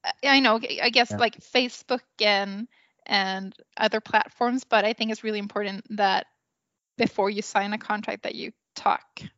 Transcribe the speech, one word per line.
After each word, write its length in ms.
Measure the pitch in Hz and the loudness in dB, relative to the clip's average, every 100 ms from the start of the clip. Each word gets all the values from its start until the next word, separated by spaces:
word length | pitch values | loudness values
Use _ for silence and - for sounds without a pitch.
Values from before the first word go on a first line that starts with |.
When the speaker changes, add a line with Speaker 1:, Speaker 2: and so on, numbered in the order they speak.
Speaker 1:
I, 80 | - - 277 277 | -8 -2 4 6
I 40 | |
know. 200 | 254 226 - - | 6 4 0 -2
I 100 | 240 | 2
guess, 200 | 240 240 | 2 2
Speaker 2:
Yeah. 60 | 208 | 2
Speaker 1:
like, 220 | 233 - | 0 -2
Facebook 600 | - 247 247 - - 247 _ - | -2 0 0 -6 -6 -6 _ 0
and, 480 | 208 202 202 196 233 _ _ _ - | 2 2 0 -6 -10 _ _ _ -4
and 480 | 202 190 190 190 - _ - | -2 0 -4 -8 -14 _ -2
other 240 | 220 220 | 0 0
platforms, 640 | - 214 - _ 247 254 | 0 0 0 _ 0 0
but 200 | - 220 | 0 2
I 80 | 208 | 2
think 180 | 233 220 | -2 -4
it's 140 | 214 | -4
really 140 | 220 214 | -6 -6
important 460 | 202 202 202 196 - 208 | -6 -6 -6 -8 -10 0
that 300 | 196 185 - _ _ _ _ _ _ - | 2 2 -4 _ _ _ _ _ _ -2
before 320 | 226 - 196 | 0 2 -2
you 100 | 208 | -2
sign 300 | - 202 202 | -2 -2 -2
a 60 | 214 | -6
contract 460 | - 214 220 208 | -4 -4 -4 -6
that 100 | - | -8
you 180 | 220 - _ _ | -8 -12 _ _
talk 460 | - 208 - _ - - | -2 0 0 _ -18 -18